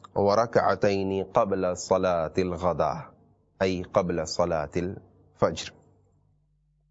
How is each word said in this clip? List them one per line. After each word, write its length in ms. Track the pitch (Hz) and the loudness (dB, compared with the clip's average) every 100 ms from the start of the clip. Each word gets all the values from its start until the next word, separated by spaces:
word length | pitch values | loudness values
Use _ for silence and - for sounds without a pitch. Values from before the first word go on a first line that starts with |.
| - | -8
وركعتين 1080 | - 101 104 120 104 101 98 104 98 98 95 | 0 2 4 2 2 2 2 2 2 0 -2
قبل 520 | 92 - 104 95 92 90 | 0 0 2 0 0 -2
صلاة 560 | - 95 92 87 78 - | 0 2 2 0 0 -2
الغداء"، 760 | 92 85 87 80 76 147 - - _ _ _ - | -2 0 0 0 0 -2 -10 -20 _ _ _ -2
أي 200 | 95 90 | -2 0
قبل 460 | 90 104 87 85 78 | -2 0 0 -2 -4
صلاة 420 | - 87 80 73 90 | -2 0 0 -2 -4
الفجر. 960 | 90 - - _ _ _ 98 82 - - _ _ _ _ _ _ _ _ _ _ _ | -4 -8 -16 _ _ _ -2 -2 -10 -16 _ _ _ _ _ _ _ _ _ _ _